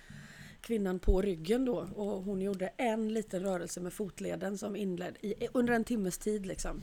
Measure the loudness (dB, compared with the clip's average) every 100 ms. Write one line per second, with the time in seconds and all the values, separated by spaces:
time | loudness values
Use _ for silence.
0 | -18 -16 -16 -18 -18 -12 -2 0 2 2
1 | 6 6 6 2 2 2 2 0 -2 -4
2 | -2 -2 -2 -2 0 0 -2 0 0 2
3 | 0 0 -2 -2 0 0 -2 -6 -6 -4
4 | -6 -4 -4 -2 -2 -4 -4 -2 -2 -2
5 | -4 -4 -4 -2 0 2 4 4 2 0
6 | 0 0 0 -2 -2 -6 -4 -6